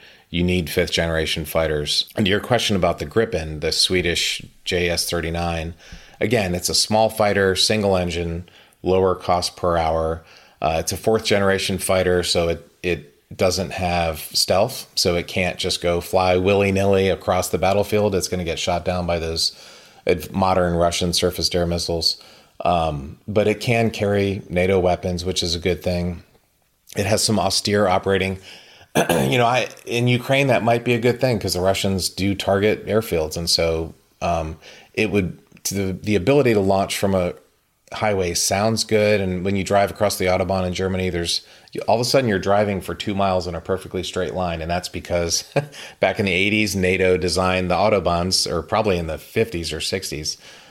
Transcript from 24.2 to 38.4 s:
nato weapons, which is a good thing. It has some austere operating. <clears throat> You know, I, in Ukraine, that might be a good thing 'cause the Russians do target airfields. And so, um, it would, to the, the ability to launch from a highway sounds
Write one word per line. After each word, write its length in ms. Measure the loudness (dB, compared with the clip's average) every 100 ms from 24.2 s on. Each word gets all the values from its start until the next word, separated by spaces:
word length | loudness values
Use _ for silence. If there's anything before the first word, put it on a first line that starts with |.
| 0 -2 -4
nato 280 | 0 2 4
weapons, 460 | 2 0 -2 -4
which 180 | -4 -4
is 120 | -4
a 60 | -2
good 220 | -2 -2
thing. 400 | -2 -2 -4 -6 -14 _ _ _ _ _ _ -4
It 100 | 0
has 160 | 0
some 160 | 2 0
austere 480 | 0 0 0 2 4
operating. 520 | 2 2 0 0 -4 -10 -20 -20 -20 -6
<clears throat> 140 | -2 0 2 2
You 80 | 2
know, 80 | 2
I, 220 | 2 -2 -8 -6
in 220 | 0 2
Ukraine, 400 | 2 2 2 4
that 160 | 2
might 200 | 4 2
be 100 | 2
a 40 | 2
good 220 | 2 2
thing 180 | 0 0
'cause 160 | -2
the 60 | 0
Russians 480 | 2 2 0 0 -2
do 260 | -2 -2
target 520 | 0 0 2 2 0 0
airfields. 500 | -2 0 -2 -2 -4
And 120 | -2
so, 460 | 0 2 0 -4 -10 _ _
um, 360 | -2 -2 -4 -10 -18 -20 -8
it 180 | -2 0
would, 260 | 2 0 -6 _ -12
to 100 | -6
the, 180 | -2 -2
the 240 | -4 0 0
ability 380 | 4 4 4
to 60 | 4
launch 380 | 4 2 0 -2
from 160 | 0
a 200 | 2 0 -4 _ _ _ _ _
highway 420 | -4 -2 0 0
sounds 480 | -2